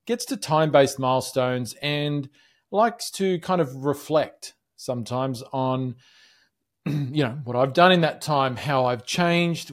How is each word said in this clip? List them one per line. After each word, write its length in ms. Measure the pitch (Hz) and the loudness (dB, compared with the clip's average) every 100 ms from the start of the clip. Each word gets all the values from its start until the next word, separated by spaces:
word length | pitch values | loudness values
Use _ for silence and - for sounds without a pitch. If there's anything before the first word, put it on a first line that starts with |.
| - | -6
gets 180 | 233 - | -6 -4
to 120 | 247 | -6
time-based 600 | - 156 156 139 135 - | 0 2 6 6 6 2
milestones 800 | 131 131 - 135 127 127 117 - | 0 0 -2 -2 0 -2 -6 -6
and 440 | 143 147 147 147 127 _ _ _ - | -4 -2 -2 -4 -6 _ _ _ -6
likes 400 | 196 233 233 - | 0 2 0 -10
to 280 | - 190 175 | -4 -2 -2
kind 220 | 175 185 | 0 0
of 240 | 143 131 139 | 0 -2 -4
reflect 720 | 143 - 151 117 - - _ _ - | -4 0 0 0 -6 -20 _ _ -16
sometimes 680 | - 123 107 123 135 120 - | -8 -6 -4 -4 -4 -6 -8
on, 440 | 135 131 131 131 120 _ _ _ _ | -4 -2 -2 -4 -8 _ _ _ _
<clears throat> 440 | _ _ _ _ 160 | _ _ _ _ -4
you 360 | 147 131 151 | -4 -2 -2
know, 140 | 127 143 | -2 -4
what 120 | 120 120 | -4 0
I've 180 | 135 | 2
done 180 | 170 180 | 6 6
in 100 | 180 | 6
that 200 | 156 - | 2 -2
time, 340 | - 143 135 120 | -2 0 0 -2
how 300 | 147 135 127 | -2 0 2
I've 200 | 123 - | -2 -4
changed, 640 | - 175 175 170 165 - | 0 2 2 0 -2 -8